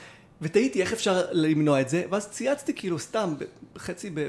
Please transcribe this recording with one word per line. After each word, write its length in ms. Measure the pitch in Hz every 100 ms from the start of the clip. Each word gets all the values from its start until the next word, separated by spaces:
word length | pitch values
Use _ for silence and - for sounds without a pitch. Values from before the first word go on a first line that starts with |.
| - - - -
ותהיתי 400 | 151 208 262 220
איך 120 | 180
אפשר 280 | 220 - 185 170
למנוע 500 | 175 156 156 151 139
את 80 | 131
זה, 140 | 160 -
ואז 200 | 196 208
צייצתי 440 | - 240 277 -
כאילו 260 | - 190 165
סתם, 340 | - 226 196 147
ב-, 60 | - - - -
חצי 320 | - - 208
ב-, 100 | 156